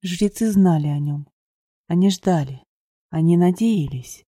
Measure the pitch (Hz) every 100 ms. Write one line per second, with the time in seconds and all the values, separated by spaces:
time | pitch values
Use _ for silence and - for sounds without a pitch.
0 | 185 175 208 - 226 202 190 160 147 147
1 | 147 147 143 _ _ _ _ _ _ 170
2 | 190 185 - 175 135 131 _ _ _ _
3 | _ 160 165 170 175 180 226 208 143 135
4 | 123 -